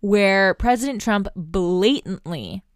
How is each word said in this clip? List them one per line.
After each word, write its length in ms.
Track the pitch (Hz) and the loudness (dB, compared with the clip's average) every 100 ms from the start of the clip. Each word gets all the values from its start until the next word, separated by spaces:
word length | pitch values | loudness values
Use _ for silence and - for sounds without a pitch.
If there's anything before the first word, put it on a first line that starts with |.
where 520 | 202 202 196 196 196 - | 2 4 4 4 2 2
President 460 | 240 247 269 247 | 0 0 0 -4
Trump 280 | - 208 196 | -2 -2 -2
blatantly 1300 | - 160 180 175 180 202 277 - 190 - 165 98 190 _ | -8 -6 -4 0 2 2 2 -4 -10 -10 -10 -10 -12 _